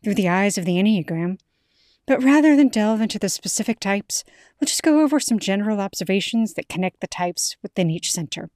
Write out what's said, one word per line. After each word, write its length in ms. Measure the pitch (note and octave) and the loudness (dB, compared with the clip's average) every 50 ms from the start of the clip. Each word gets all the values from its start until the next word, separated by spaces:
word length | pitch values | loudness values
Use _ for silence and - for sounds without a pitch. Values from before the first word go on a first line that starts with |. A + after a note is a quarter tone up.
| - | -2
through 120 | G#3+ G3+ | -2 0
the 140 | F#3 F#3+ F3 | 0 2 2
eyes 280 | F3 F#3+ G3 G3+ G3 | 2 2 2 2 0
of 80 | - F3 | 0 -2
the 120 | F3+ F3 | 0 0
Enneagram, 600 | F3+ G3 G#3+ A3 F#3+ D3+ - E3 D#3+ E3+ F3+ F#3+ - _ _ _ _ _ _ _ _ _ _ _ _ _ | 2 4 2 2 2 0 -4 -4 -4 -4 -4 -6 -8 _ _ _ _ _ _ _ _ _ _ _ _ _
but 160 | - C4+ A#3+ B3+ | -2 0 2 4
rather 320 | C4 C#4+ D#4 D4 D#4 D4 | 4 4 6 6 6 6
than 140 | C#4 D4 B3+ | 6 4 4
delve 320 | - A3 G#3 G#3+ A3 G#3+ | 4 2 0 2 2 0
into 180 | A3+ G#3+ - G#3+ | -2 -2 -2 -4
the 100 | - F#3+ | -4 -4
specific 500 | - - - F#3+ - - G#3+ - A3 _ | -4 -6 -6 -6 -4 -4 -2 -4 -4 _
types, 440 | - G3 G3 G3+ G3+ _ - - - _ _ _ _ _ _ _ | -2 -2 -2 -2 -4 _ -8 -8 -8 _ _ _ _ _ _ _
we'll 60 | D4 | -4
just 160 | - - - | -4 -2 0
go 200 | - E4 D4+ D4+ | 2 4 4 4
over 180 | D#4 C#4 D4 C#4+ | 4 4 2 0
some 180 | - - A#3 | 0 0 -2
general 420 | G3+ - F#3+ F#3+ G3+ G#3 A3 G#3+ G3+ | 0 0 -2 -2 0 0 -2 -2 -2
observations 760 | G3 G3 - - F#3 - F#3+ G3+ F#3+ - - A3+ A3 G#3+ - | -4 -6 -6 -8 -2 0 0 0 0 0 0 0 0 0 -4
that 160 | - - _ | -8 -10 _
connect 320 | - E3+ F#3 F#3 _ _ | -6 -4 -4 -4 _ _
the 60 | - | -12
types 480 | - - - F3+ F3 E3+ - - - - _ | -10 -6 -4 -4 -4 -2 -4 -6 -6 -6 _
within 300 | - G3 _ - F3+ E3 | -14 -8 _ 0 0 0
each 200 | D#3+ F3 - - | 0 -2 -4 -6
center. 380 | - F3+ D#3+ - - - - E3 _ | -4 -4 -6 -8 -8 -12 -12 -16 _